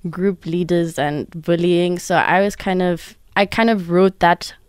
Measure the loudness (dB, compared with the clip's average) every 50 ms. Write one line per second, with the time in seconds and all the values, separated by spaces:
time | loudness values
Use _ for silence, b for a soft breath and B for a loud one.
0 | -10 -10 -6 -2 -2 -2 -2 -4 -6 -4 -4 -4 0 0 0 0 0 -2 -2 -4
1 | -4 -2 -2 -6 -8 -8 -12 -10 -2 -2 0 0 2 2 2 2 2 0 -2 -4
2 | -4 -2 0 0 2 2 2 2 2 0 -2 -4 -4 -2 0 0 0 0 -2 -4
3 | -8 -18 -20 _ _ _ -2 -2 0 0 0 0 2 2 2 0 -2 0 2 4
4 | 4 4 2 _ 2 2 2 2 -2 -16 -16 _ _